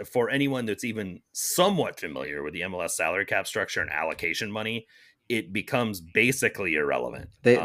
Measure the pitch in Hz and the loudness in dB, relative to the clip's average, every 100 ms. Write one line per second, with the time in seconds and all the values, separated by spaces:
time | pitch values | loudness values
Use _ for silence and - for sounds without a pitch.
0 | 101 127 117 135 139 131 113 101 123 110 | -4 0 2 2 0 0 -2 -2 -4 -4
1 | 98 87 _ - - - 180 185 110 - | -6 -10 _ -6 -2 4 4 4 0 -2
2 | 87 65 69 73 73 85 92 90 82 - | -8 -8 -6 -6 -6 -6 -6 -4 -4 0
3 | 80 92 101 104 95 110 95 - 76 73 | 0 2 0 0 0 -2 -2 -2 -2 -2
4 | 80 76 85 80 110 107 110 113 - - | -2 -2 -2 -2 -4 -4 -4 -4 -8 -20
5 | - _ - 113 90 98 - 127 117 95 | -20 _ -4 -2 -2 -6 -2 0 0 -2
6 | 82 92 123 131 117 - 92 76 71 65 | -2 2 4 4 0 0 0 0 2 0
7 | 62 - - - 120 123 | -2 -8 -14 2 6 6